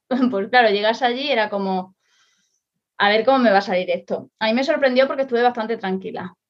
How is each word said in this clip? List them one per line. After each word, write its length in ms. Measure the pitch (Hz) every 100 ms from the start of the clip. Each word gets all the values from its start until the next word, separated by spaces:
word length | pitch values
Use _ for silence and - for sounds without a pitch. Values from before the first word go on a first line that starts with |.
| _
<laughs> 220 | 254 240
pues 180 | 196 196
claro, 200 | 247 220
llegas 300 | 202 214 240
allí, 260 | 254 240 294
era 180 | 233 208
como, 460 | 202 196 185 185 _ _ _ _ _ _ _ _ _ _ -
"A 120 | 202
ver 160 | 214 233
cómo 140 | 269
me 120 | 233
va 80 | 196
a 20 |
salir 280 | 202 185 180
esto". 380 | 175 - 170 - _
A 80 | 220
mí 60 |
me 100 | 233
sorprendió 440 | 269 302 269 247 269
porque 160 | 285
estuve 180 | 269 233
bastante 340 | 247 240 220 220
tranquila. 560 | 190 190 185 - 185 -